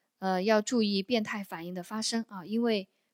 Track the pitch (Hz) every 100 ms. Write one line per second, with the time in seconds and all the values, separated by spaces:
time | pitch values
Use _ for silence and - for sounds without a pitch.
0 | _ _ 190 185 196 214 208 247 214 196
1 | 196 240 214 226 196 170 170 180 175 214
2 | 220 226 220 196 170 220 233 214 185 _
3 | _